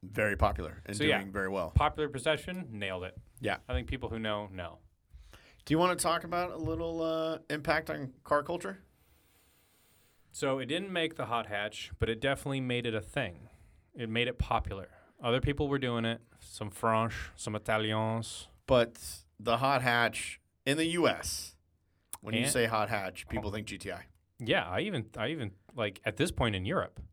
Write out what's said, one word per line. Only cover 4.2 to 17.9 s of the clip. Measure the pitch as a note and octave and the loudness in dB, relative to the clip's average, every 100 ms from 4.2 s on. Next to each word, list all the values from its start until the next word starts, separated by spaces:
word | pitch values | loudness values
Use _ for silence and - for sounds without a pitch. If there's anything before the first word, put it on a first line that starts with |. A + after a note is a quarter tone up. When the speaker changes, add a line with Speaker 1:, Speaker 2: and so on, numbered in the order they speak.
| A2 G#2 G#2 | -2 -2 -4
Speaker 2:
know. | F#2+ E2+ D#2+ - _ _ - - - - - | -10 -10 -12 -20 _ _ -20 -20 -20 -20 -20
Speaker 1:
Do | - | 0
you | D#3 | 4
wanna | F3+ F3 | 4 4
talk | E3+ E3 | 2 0
about | E3+ F3 F3+ | -2 -4 -4
a | D3+ | -4
little, | D#3+ E3 E3 E3 | -4 -2 -4 -2
uh, | D#3+ D#3+ D#3+ D#3+ - | -2 0 -2 -4 -6
impact | D3+ D3 D#3 D#3+ | -6 2 0 0
on | D#3 C3+ - | -6 -8 -12
car | - D3 | 2 2
culture? | C#3+ E3+ G3 F#3+ - _ _ _ _ _ _ _ _ _ _ _ _ _ _ | 2 -6 -6 -10 -16 _ _ _ _ _ _ _ _ _ _ _ _ _ _
Speaker 2:
So | - C#3 C3+ | -4 0 0
it | B2+ | 0
didn't | D#3+ G3 | -4 -2
make | F3+ D#3+ D#3+ | -2 -2 -2
the | A#2+ | -2
hot | A#2 G#2+ | -2 0
hatch, | G#2 G#2+ - - - | -2 -4 -6 -12 -4
but | A2 | -2
it | A2+ | 0
definitely | C3+ C#3 - C3+ | 0 0 -2 -2
made | B2+ B2 A#2+ | 0 0 0
it | |
a | A2 | -2
thing. | F#2+ - A#2 E2+ - - - - _ | -2 -2 -4 -6 -18 -20 -20 -20 _
It | - A2+ | -8 -2
made | A2 A#2+ | 2 0
it | B2 | 0
popular. | - A2+ - F#2+ F#2 - - _ | 0 2 0 -6 -10 -16 -20 _
Other | B2+ B2+ | 2 2
people | C3+ C#3+ D3 | 2 0 2
were | C#3 | 2
doing | C3 A#2+ | 0 0
it. | A2+ A#2 - - | 0 -2 -6 -20
Some | - - G#2+ | -18 -8 -8
French, | - A#2 A2 A2+ A2 - | 0 4 4 4 0 -8
some | - - G#2+ | -8 -4 -4
Italians. | - A2 A2 | 2 2 4